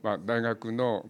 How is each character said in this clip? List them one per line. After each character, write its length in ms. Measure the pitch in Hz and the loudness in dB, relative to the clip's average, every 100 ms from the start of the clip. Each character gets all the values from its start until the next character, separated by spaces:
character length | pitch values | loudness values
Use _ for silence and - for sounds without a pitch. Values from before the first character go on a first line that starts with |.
ま 120 | 110 | -2
あ、 40 | 98 | -2
大 240 | 95 117 | 0 2
学 300 | 117 113 117 | 2 -2 -2
の 340 | 117 127 104 - | 0 0 0 -4